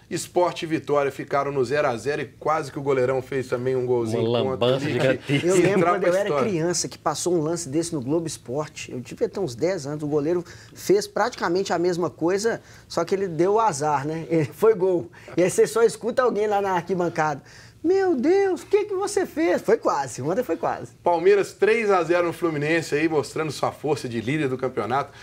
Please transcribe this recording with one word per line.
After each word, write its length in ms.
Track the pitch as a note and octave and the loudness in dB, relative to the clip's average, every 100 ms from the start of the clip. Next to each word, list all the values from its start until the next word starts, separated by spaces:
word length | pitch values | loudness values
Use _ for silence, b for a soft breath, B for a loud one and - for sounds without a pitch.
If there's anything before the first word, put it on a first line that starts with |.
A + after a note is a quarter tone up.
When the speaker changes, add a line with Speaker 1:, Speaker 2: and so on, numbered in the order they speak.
| b | b
Speaker 1:
Sport 520 | E3 - F3+ F3 E3 | -8 -2 2 2 0
e 40 | D#3+ | -4
Vitória 440 | D#3 - C#3+ C#3 | -4 0 2 0
ficaram 400 | C#3+ C3+ C#3+ C#3+ | -2 -2 -2 0
no 140 | C#3 | 0
zero 240 | A#2 D3 C#3+ | 0 2 0
a 80 | A#2 | 0
zero 260 | B2 D3+ | -4 -4
e 40 | C3 | -6
quase 440 | - D3+ D#3+ C#3 | -6 -2 -2 -2
que 80 | D3 | -4
o 40 | |
goleirão 400 | C#3 C3+ B2+ C3 | 0 2 2 0
fez 260 | B2 C3+ B2 | -2 -4 -2
também 260 | B2+ B2+ | -2 0
um 120 | C3 B2 | 0 0
golzinho 420 | B2 A2+ A2+ A2+ | 0 0 0 2
Speaker 2:
Uma 100 | A#2 | 2
Speaker 1:
contra 100 | C3 | 0
Speaker 2:
lambança 340 | B2+ A#2+ C3+ | 2 2 2
Speaker 1:
ali, 80 | D3 | 0
Speaker 2:
gigantesca. 300 | B2+ C3 B2+ - C#3+ | 0 2 0 0 0
Speaker 1:
que, 60 | E3+ | 2
Speaker 3:
Eu 80 | |
Speaker 1:
que 80 | F#3 | 4
Speaker 3:
lembro 160 | F3 G3+ | 4 4
Speaker 1:
entrava 180 | E3+ F#3+ | 2 2
Speaker 3:
quando 40 | |
Speaker 1:
pra 100 | F3+ | 2
Speaker 3:
eu 40 | F#3 | 2
era 120 | G#3 | 2
Speaker 1:
história. 200 | C#3+ B2+ | 0 0
Speaker 3:
criança 400 | E3 E3+ E3 C#3+ | 0 0 -2 -4
que 100 | - | -4
passou 360 | E3+ C#3+ F3+ | -4 -2 0
um 60 | F3 | 0
lance 280 | D3+ E3+ C3+ | 0 -4 -4
desse 240 | D3+ D#3+ | -4 -4
no 60 | D#3 | -4
Globo 260 | B2 E3+ D#3 | -2 -2 -2
Esporte. 680 | - - C#3 D3 - - | -8 -8 -6 -6 -10 -12
Eu 80 | B2+ | -12
devia 280 | A#2+ - A#3+ | -10 -6 -4
ter 120 | G#3 | -2
uns 140 | E3 | -6
dez 320 | A#2 E3 F#3 C3+ | -2 -2 -2 -6
anos. 160 | D3+ | -6
O 40 | D3 | -2
goleiro 360 | D3+ D3 F3 E3+ B B | 0 0 -2 -4 B B
fez 320 | - - G3+ G3+ | -4 2 2 2
praticamente 680 | - A#3 - G3 F#3 G3 | -2 -2 -2 -2 0 0
a 60 | E3+ | 0
mesma 320 | F3+ E3+ D#3+ | 0 0 -2
coisa, 500 | - D#3+ G3 A3+ D#3 B B B | -2 0 0 0 -4 B B B
só 160 | F3 | -4
que 100 | E3 | -2
ele 140 | F#3+ G3 | -2 -2
deu 320 | D#3 F#3 G#3+ | 0 2 4
azar, 460 | A3 C#3 D3+ C#3+ D3 | 2 0 0 0 -2
né? 200 | D#3+ D#3 | -6 -2
<laughs> 40 | |
Ele 140 | E3 | 0
foi 300 | C#3+ - A3 | 0 2 2
gol. 360 | G3+ F#3 F3 - B B B | 4 2 0 -4 B B B
E 60 | |
aí 80 | F3+ | 2
você 160 | - G#3+ | 2 2
só 160 | A3+ | 4
escuta 400 | A#3 - G#3+ - | 2 2 -4 0
alguém 240 | B3 G3 G#3+ | 0 2 0
lá 140 | G3+ | 0
na 120 | G3 | 0
arquibancada: 680 | F3+ - F3+ E3+ E3 D#3 C#3 - B B B | -2 -2 -2 0 0 -2 -2 -10 B B B
"Meu 340 | D#4 F#4+ F#4 C4+ | 0 2 2 2
Deus, 460 | C#4 G4 G4 F4 | 2 4 2 -2
o 40 | - | 0
que 180 | G#4 | 0
que 100 | G#4 | 0
você 300 | F#4+ G4 G4 | -2 -2 -2
fez?" 380 | F4+ D4 E4+ D4+ | -2 0 0 0
Foi 140 | - A3+ | 2 0
quase, 440 | A3+ D#3 C3+ - | 2 -2 -4 -6
ontem 200 | C#3 G3+ | -4 -2
foi 140 | B3 E4 | -2 -2
quase. 360 | C#3+ F2+ B2+ - | -4 -4 -10 -4
Speaker 1:
Palmeiras 500 | F3+ E3+ F#3 G3+ - | 0 4 6 4 2
três 380 | - G3 A#3 G#3 | 2 2 4 4
a 120 | F#3 | 4
zero 240 | D#3+ F3 E3+ | 4 2 2
no 60 | |
Fluminense 600 | E3 E3+ D3+ D3+ E3 - | 0 -2 0 0 0 0
aí, 140 | D3 D#3+ | 0 2
mostrando 420 | D#3 - D#3 D#3 | 0 -2 -4 -6
sua 180 | - B2 | -2 -4
força 360 | - C3+ C#3+ B2 | -2 -2 -2 -4
de 120 | A#2 | -4
líder 280 | G#2+ D#3 C3+ | -2 -2 -2
do 100 | B2+ | -2
campeonato. 540 | B2+ B2 G#2+ C3+ C3+ B | -4 -4 -2 -2 -4 B